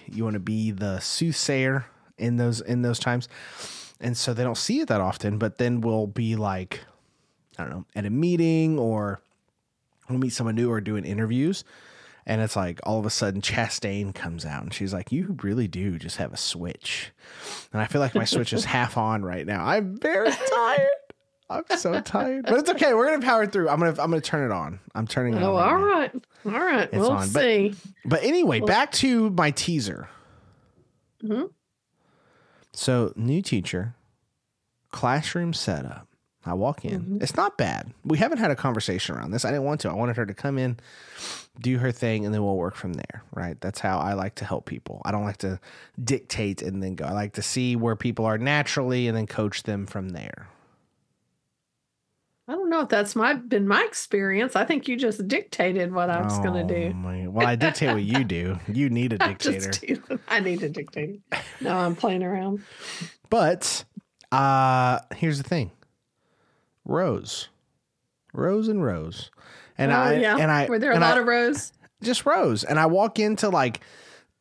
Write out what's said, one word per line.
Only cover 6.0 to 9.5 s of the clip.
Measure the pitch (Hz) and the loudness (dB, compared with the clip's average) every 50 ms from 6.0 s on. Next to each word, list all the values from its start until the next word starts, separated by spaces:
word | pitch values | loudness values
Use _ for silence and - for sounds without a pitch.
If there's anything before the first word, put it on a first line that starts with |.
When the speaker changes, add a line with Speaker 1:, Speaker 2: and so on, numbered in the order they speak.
| 107 | 0
Speaker 1:
be, | 101 101 123 117 110 113 | -2 -2 -2 0 0 0
like, | 107 107 101 95 92 92 - - - - - _ _ _ _ _ _ _ _ _ _ _ _ _ - | 0 0 -2 -2 -4 -6 -8 -12 -14 -16 -18 _ _ _ _ _ _ _ _ _ _ _ _ _ -10
I | 85 | -10
don't | 60 | -8
know, | 69 92 - - - | -8 -10 -12 -10 -8
at | 101 101 | -6 -4
a | 101 | -2
meeting | 110 139 165 175 175 165 165 165 160 160 160 160 156 147 | 0 0 2 2 2 2 4 4 4 4 4 2 2 2
or | 117 113 110 107 104 101 95 - _ _ _ _ _ _ | 0 0 0 0 -2 -2 -4 -6 _ _ _ _ _ _